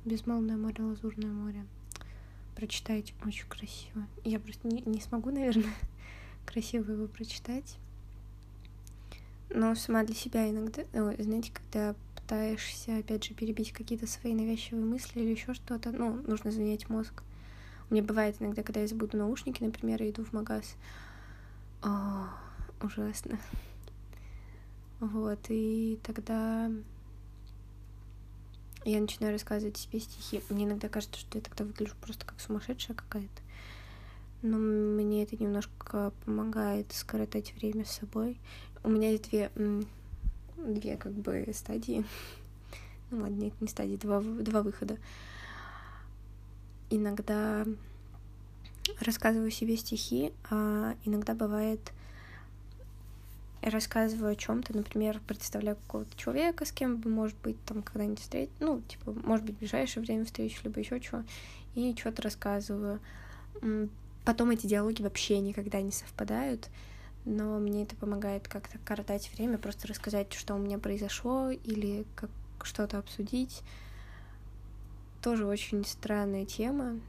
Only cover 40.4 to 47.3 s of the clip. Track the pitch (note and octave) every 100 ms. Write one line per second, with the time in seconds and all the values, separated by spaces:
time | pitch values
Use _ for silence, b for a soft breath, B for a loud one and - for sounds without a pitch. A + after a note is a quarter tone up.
40.4 | - - C#4+ G#3+ G#3+ G#3 G#3 G3+ G3+ F#3+
41.4 | G3 G#3+ - A3 A#3 A3+ G#3+ B B B
42.4 | - - B B B B - A#3+ G3+ G3+
43.4 | G#3 - G#3+ - G3 G3 G#3 G3+ A3 A3+
44.4 | G#3+ A3 G#3 - G3+ A3 B B B B
45.4 | B B B B B B B - - -
46.4 | - - - - - A3 G#3 G#3 G#3+